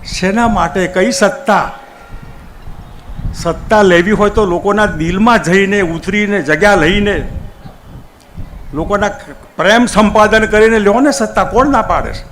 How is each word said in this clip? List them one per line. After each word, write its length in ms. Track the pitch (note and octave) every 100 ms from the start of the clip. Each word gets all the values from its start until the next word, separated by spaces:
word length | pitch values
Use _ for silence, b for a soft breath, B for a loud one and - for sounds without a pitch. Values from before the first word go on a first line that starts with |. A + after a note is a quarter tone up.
| -
શેના 380 | - F#3 G#3+ A#3
માટે? 340 | G3+ E3+ G3 F3
કઈ 220 | F#3 G#3+
સત્તા? 540 | A#3 G3+ - - F#3+ - - - - - - - - - - - - - - - - -
સત્તા 500 | - E3+ D#3+ - G#3+
લેવી 320 | G3 F3 F3+ G3
હોય 120 | G#3 G#3
તો 60 | G3+
લોકોના 400 | F3 G3 G3+ G#3
દિલમાં 500 | D#3+ E3 F#3 A3+ A3+
જઈને, 340 | D#3+ F#3+ G3 G3+ F3
ઉતરીને, 440 | E3 F#3 G#3 G#3 G3+
જગ્યા 380 | C#3+ D3+ G#3 F3+
લઈને, 360 | D#3 G3+ G3+ F3+ G2 - - - - - - - - _ - - - - -
લોકોના 380 | C3+ E3 G3+ G#3 - - C3+ - -
પ્રેમ 280 | E3+ A#3 A#3+
સંપાદન 600 | G3 G#3+ - G#3+ A3 G#3+
કરીને 320 | G#3+ A3 A3+
લ્યો 220 | G3+ G#3+
ને 120 | C#4+
સત્તા. 320 | - G#3+ G#3+
કોણ 260 | E3+ G#3+ C#4+
ના 120 | C4
પાડે 300 | G#3+ E3 A#2+
છે? 120 | - -